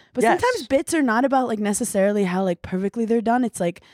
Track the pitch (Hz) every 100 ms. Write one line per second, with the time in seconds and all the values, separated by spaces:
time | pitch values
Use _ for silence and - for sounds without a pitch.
0 | _ - 233 349 466 494 254 269 - 320
1 | 269 220 269 262 247 220 208 202 240 202
2 | 196 208 190 180 190 175 - 185 196 233
3 | 226 233 220 240 240 - 175 180 _